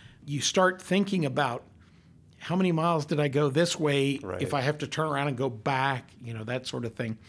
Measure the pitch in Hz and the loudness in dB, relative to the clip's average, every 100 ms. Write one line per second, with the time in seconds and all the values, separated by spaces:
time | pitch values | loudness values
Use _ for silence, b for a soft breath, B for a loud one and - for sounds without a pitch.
0 | B B 147 143 - 196 185 185 - 202 | B B -8 -2 0 4 4 2 0 0
1 | 196 190 143 127 135 123 - - b b | 2 0 0 0 -2 -2 -12 -20 b b
2 | b b - - - 180 185 160 170 165 | b b -20 -16 -2 2 2 2 2 0
3 | 147 151 147 139 147 135 170 - 151 139 | 0 0 2 2 2 4 2 2 2 2
4 | 139 135 95 92 135 143 131 151 143 - | 2 0 -4 -4 -2 0 0 -2 -4 -2
5 | 156 139 143 123 135 110 143 135 139 127 | -2 0 -2 -2 -4 -2 -2 0 0 -2
6 | - - 117 113 110 127 127 127 120 - | -6 -16 -12 -10 -6 -6 -4 -6 -6 -4
7 | 120 110 | -6 -6